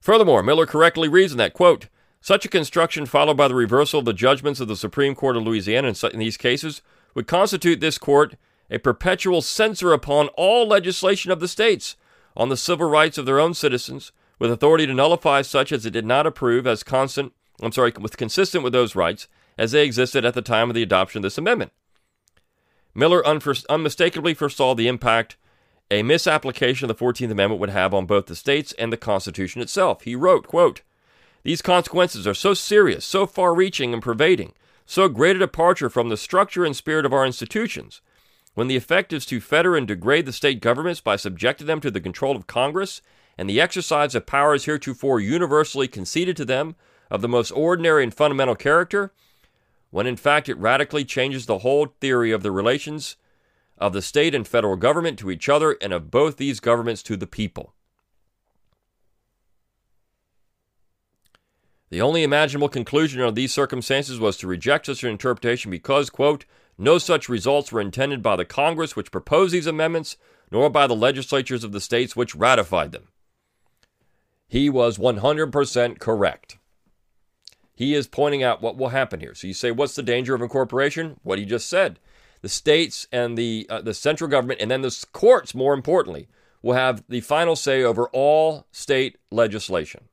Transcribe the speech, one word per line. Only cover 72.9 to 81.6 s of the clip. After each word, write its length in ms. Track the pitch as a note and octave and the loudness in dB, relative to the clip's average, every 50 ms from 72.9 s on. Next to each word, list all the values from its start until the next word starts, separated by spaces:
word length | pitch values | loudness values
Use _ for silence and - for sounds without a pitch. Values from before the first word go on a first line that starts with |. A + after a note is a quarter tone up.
| - | -8
them." 160 | - _ _ _ _ _ _ _ _ _ _ _ _ _ _ _ _ _ _ _ _ _ _ _ _ _ _ _ _ _ | -16 _ _ _ _ _ _ _ _ _ _ _ _ _ _ _ _ _ _ _ _ _ _ _ _ _ _ _ _ _
He 240 | _ - B2 C#3+ D3 | _ -2 0 0 2
was 280 | C3+ C3 A#2+ A#2+ A2 G2 | 2 2 2 2 0 0
one 200 | F#2+ B2+ A#2+ G#2 | 0 0 0 2
hundred 320 | G2+ C3+ D3+ D3+ D#3 C#3+ B2 | 0 0 2 0 -2 -2 0
percent 460 | D3 C#3+ C3+ - B2 A#2+ A#2+ A2+ - | -2 -2 0 0 0 0 0 -2 -6
correct. 580 | - - A2+ G#2+ G2+ E2 - - _ _ - _ _ _ _ _ _ _ _ _ _ _ _ _ _ _ _ _ _ - _ _ _ _ _ | -4 -2 0 2 2 0 0 -4 _ _ -20 _ _ _ _ _ _ _ _ _ _ _ _ _ _ _ _ _ _ -20 _ _ _ _ _
He 200 | _ - C#3 D3 | _ -4 -2 0
is 120 | D3 C3 | -2 -2
pointing 380 | - - - C#3+ D3 D3 C#3 C3 | -4 -2 0 0 0 2 0 0
out 180 | B2 A2+ - G#2+ | 0 0 0 -4
what 140 | A#2 - | -6 -4
will 140 | B2+ C3 B2+ | -4 -6 -2
happen 300 | A#2+ C3+ C3 - - E2+ | -2 -2 -2 -2 -6 -12
here. 140 | D2+ B1+ - | -12 -14 -16
So 140 | - - F#2 | -14 -12 -12
you 60 | F#2 | -10
say, 180 | - - B2 A#2 | -4 -4 -4 0
"What's 240 | A#2 C#3+ C3 - | 0 -2 -4 -4
the 60 | - C3 | -8 -4
danger 320 | A#2 A#2+ B2 B2+ A#2+ C3+ | -2 -2 -2 0 -2 -4
of 80 | A#2+ B2 | -4 -4
incorporation?" 760 | A#2 - C3+ C3 A2 - B2+ C#3 C#3+ D3 D#3+ E3 D#3+ C#3+ _ _ | -4 -2 -2 -2 0 0 0 0 0 -2 -4 -10 -10 -12 _ _
What 140 | F3 F#2+ G2 | -6 -4 -4
he 60 | G#2 | -4
just 240 | G2 A2 A#2 | -4 -6 -6